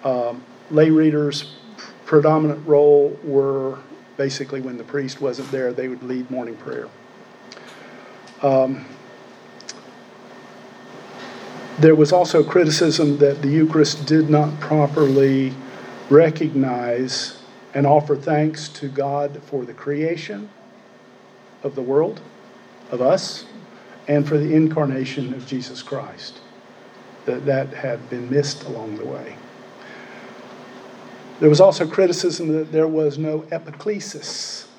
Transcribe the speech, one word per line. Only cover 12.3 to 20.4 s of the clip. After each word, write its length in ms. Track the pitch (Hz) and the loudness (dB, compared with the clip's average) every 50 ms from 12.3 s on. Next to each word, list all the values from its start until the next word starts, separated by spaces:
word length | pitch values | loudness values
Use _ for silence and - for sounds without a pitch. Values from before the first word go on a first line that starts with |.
| - 165 | 2 2
criticism 760 | 147 - - 180 175 156 151 - 180 156 143 - 160 143 143 143 | 2 4 4 4 4 4 2 2 2 0 2 2 2 0 4 4
that 240 | 143 139 143 - | 4 4 4 0
the 60 | 147 139 | -2 0
Eucharist 580 | 147 160 156 160 - 160 147 147 - - 147 | 2 2 2 2 4 2 2 2 0 -8 -2
did 220 | 135 156 160 151 147 | 2 2 2 4 4
not 300 | 151 151 151 151 151 - | 2 2 2 0 -4 -8
properly 920 | - - 156 151 147 143 147 156 151 135 135 139 139 135 135 135 135 131 131 - - - - - - - - - - - | -4 0 2 2 2 2 2 2 2 4 4 4 4 4 2 0 0 -2 -6 -10 -16 -16 -18 -18 -18 -18 -18 -18 0 6
recognize 1300 | 139 151 165 160 156 - 165 147 135 139 131 127 123 123 123 120 120 123 131 127 - - - - - - - - - - - - | 8 8 8 6 2 -2 -4 -2 0 0 0 0 -2 -4 -2 -2 -2 -2 -2 -4 -6 -8 -8 -10 -14 -18 -20 -20 -20 -20 -20 -8
and 140 | - 139 139 | -2 0 4
offer 300 | 139 147 151 151 151 147 | 4 4 4 4 0 -4
thanks 520 | 139 - 165 151 147 151 156 156 - - - | -4 -2 -2 0 0 0 -2 -4 -6 -14 -14
to 200 | - - 147 135 | -14 -12 -12 -8
God 520 | 135 135 135 139 139 143 143 143 143 139 - | -6 -6 -4 -4 -4 -4 -6 -6 -8 -14 -14
for 200 | - 143 135 123 | -8 -8 -8 -8
the 80 | 117 | -8
creation 800 | 110 - - 143 143 147 156 160 170 160 - - 104 101 | -14 -12 -8 -6 -4 -4 -4 -4 -6 -6 -10 -12 -14 -14